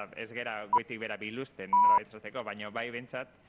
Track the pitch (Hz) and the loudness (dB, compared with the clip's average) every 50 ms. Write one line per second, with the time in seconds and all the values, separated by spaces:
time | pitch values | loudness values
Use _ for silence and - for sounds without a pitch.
0 | 104 98 - - 117 110 117 120 120 120 110 107 104 104 98 98 113 - 123 110 | -4 -6 -8 -8 -8 -6 -6 -6 -4 -4 -4 -4 -4 0 0 0 0 0 -6 -6
1 | 113 110 107 101 107 107 110 123 135 - - - 95 95 98 988 988 988 988 - | -4 -4 -4 -4 -4 -6 -4 -6 -8 -8 -8 -10 -4 2 4 6 8 8 8 6
2 | 107 101 - 110 - 107 - 131 117 107 104 104 104 107 101 117 117 123 117 120 | 4 0 -10 -12 -12 -8 -6 -6 -4 -4 -6 -6 -6 -6 -4 -4 -4 -2 -4 -6
3 | 127 123 - 127 135 - - _ _ | -8 -6 -6 -8 -8 -8 -12 _ _